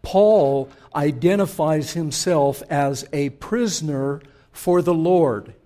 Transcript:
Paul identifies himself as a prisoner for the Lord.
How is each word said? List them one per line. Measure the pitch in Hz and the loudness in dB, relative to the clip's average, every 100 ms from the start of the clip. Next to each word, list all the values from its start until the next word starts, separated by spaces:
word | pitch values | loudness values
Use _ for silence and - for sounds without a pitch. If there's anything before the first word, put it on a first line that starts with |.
Paul | - 190 208 214 143 139 135 - - | 0 4 6 6 4 0 -4 -14 -10
identifies | - 147 127 170 202 185 - 156 156 139 | -2 -2 0 0 2 -2 -2 0 0 -2
himself | 170 156 - - 165 139 139 - | -6 -6 -4 0 2 2 -2 -4
as | 143 139 139 - | -2 -2 -4 -6
a | 147 143 | -4 -4
prisoner | - - 226 233 160 156 135 139 143 - _ _ | -6 -6 -2 -2 -2 -4 -4 -4 -6 -12 _ _
for | - - 175 | -6 0 2
the | 175 | 2
Lord. | 165 165 180 151 107 - - | 0 2 2 2 0 -8 -20